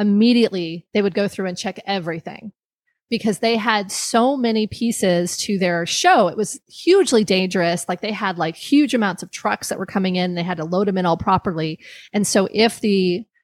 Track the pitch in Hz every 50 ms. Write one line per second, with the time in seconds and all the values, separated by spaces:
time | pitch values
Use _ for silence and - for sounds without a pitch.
0 | 208 208 202 208 220 240 247 240 226 - 196 185 175 160 165 175 - _ _ 220
1 | 202 202 165 214 202 196 - - 190 185 180 - - 196 185 - - - 196 196
2 | 165 170 165 165 - - - - - 208 - _ _ _ _ _ _ _ _ _
3 | _ _ 233 220 - 220 196 - - 226 233 226 208 233 220 208 202 196 - -
4 | - - - 233 233 254 285 269 240 233 220 220 214 214 - - 233 233 226 -
5 | - 190 175 175 175 180 - - - - 202 190 190 175 175 170 170 165 - -
6 | - 349 370 277 208 175 151 - - - - - _ _ - - - 330 370 403
7 | 339 - 269 220 214 - 196 185 190 185 180 196 175 170 170 170 - - 180 180
8 | - 208 214 190 220 190 180 170 165 165 165 - - - 277 294 302 240 - 247
9 | 214 196 180 - - 175 - - - 214 208 - - - - - 190 - - 202
10 | 190 190 180 180 180 185 180 175 170 180 180 170 156 160 180 185 208 196 190 190
11 | 180 175 170 - - 208 190 180 - 202 165 160 160 160 160 - - - - -
12 | - - - 208 202 - - 214 190 - - - 220 233 - - - 214 202 196
13 | 185 180 175 190 233 - _ _